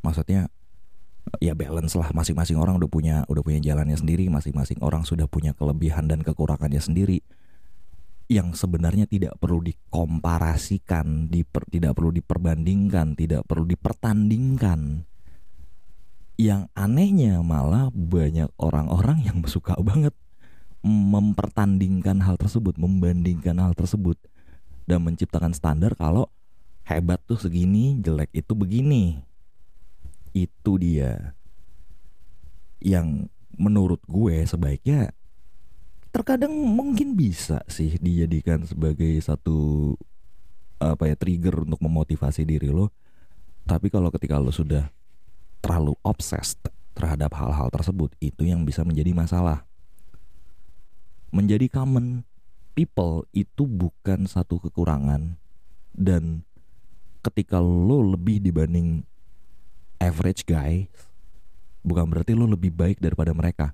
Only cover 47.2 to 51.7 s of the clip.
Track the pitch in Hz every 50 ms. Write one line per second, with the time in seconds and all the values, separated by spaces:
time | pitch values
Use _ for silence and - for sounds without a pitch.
47.2 | 73 73 - 76 - 60 76 76 69 62 - - - - 95 95 78 69 - -
48.2 | - 73 - - 73 85 87 85 82 69 69 - 80 87 82 76 76 90 85 85
49.2 | 82 82 90 90 90 85 78 71 - - - - - - - - - - - -
50.2 | - - - - - - - - - - - - - - - - - - - -
51.2 | - - - 92 101 104 104 110 131 127